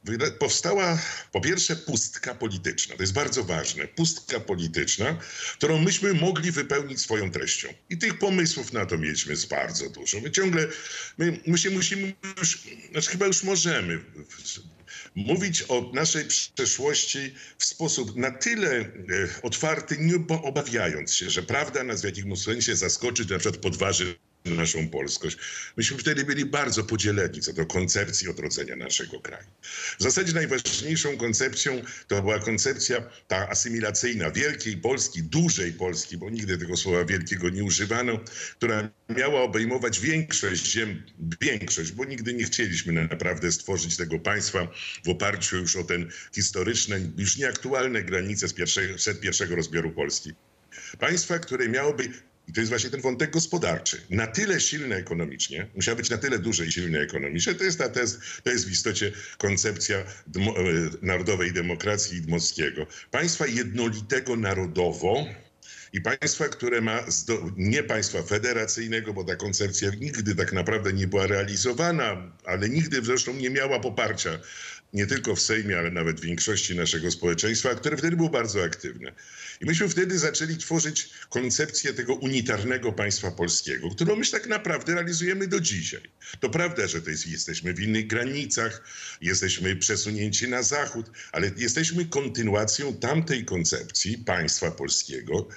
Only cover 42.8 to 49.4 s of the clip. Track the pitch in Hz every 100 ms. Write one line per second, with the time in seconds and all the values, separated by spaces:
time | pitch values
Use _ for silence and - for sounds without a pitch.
42.8 | 87 82 80 80 85 80 87 - - 92
43.8 | 85 - 80 82 92 104 - 95 87 -
44.8 | - - - 87 98 104 - 92 87 95
45.8 | 82 87 82 - - - 98 98 95 113
46.8 | - 98 87 85 101 135 135 110 127 135
47.8 | 127 113 90 92 98 104 92 - 87 98
48.8 | 95 90 - 92 92 82